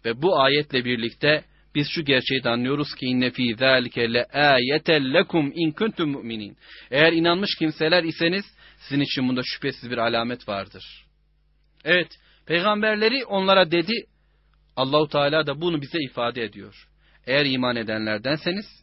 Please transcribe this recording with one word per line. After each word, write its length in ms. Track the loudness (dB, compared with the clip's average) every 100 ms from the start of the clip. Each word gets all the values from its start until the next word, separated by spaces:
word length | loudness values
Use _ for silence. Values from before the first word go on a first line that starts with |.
Ve 180 | -6 0
bu 180 | 2 4
ayetle 440 | 4 2 0 -2
birlikte 600 | 0 -2 -4 0 0 0 -2 _ _
biz 140 | -4 -4
şu 140 | -4
gerçeği 400 | 2 0 2 -2
de 60 | 0
anlıyoruz 440 | 0 0 -2 -4
ki 120 | -6 -2
inne 240 | 0 0
fî 240 | 0 -4
zâlike 580 | 2 4 4 2 -2 0
le 140 | 0 -2
âyeten 840 | 2 4 4 2 0 2 2 4
lekum 380 | 0 2 0 0
in 180 | -2 -2
kuntum 380 | 0 -4 -2 -4
mu'minin. 460 | -4 -8 -10 -10 -16 -20 -20 -2
Eğer 220 | 4 4
inanmış 420 | 4 2 2 -2 -2
kimseler 460 | -4 0 2 2
iseniz 400 | 0 -2 -2 -2 -8 _ -20 _
sizin 220 | -4 -2
için 280 | 0 0 0
bunda 140 | -2
şüphesiz 460 | -4 -6 -6 -6 -8
bir 80 | -2
alamet 500 | 0 0 -2 -6 -6
vardır. 360 | -8 -8 -16 -20 -20 _ _ _ _ _ _ _ _
Evet, 240 | 0 0 0 -12 _ _ -4
peygamberleri 800 | -2 0 0 0 2 0 0
onlara 460 | -2 -2 4 4 4
dedi, 220 | 2 0 -6 -8 _ _ _ _ _ _ -4
Allahu 320 | 0 2 2
Teala 380 | 0 0 0 -2
da 140 | -4
bunu 220 | -2 -4
bize 160 | -4 -6
ifade 440 | -6 -4 -4 -4
ediyor. 460 | -8 -10 -20 -20 _ _ _ _ -2
Eğer 200 | 0 2
iman 300 | 0 0 -2
edenlerdenseniz 880 | -4 -4 -2 -4 -2 -4 -4 -6 -10 _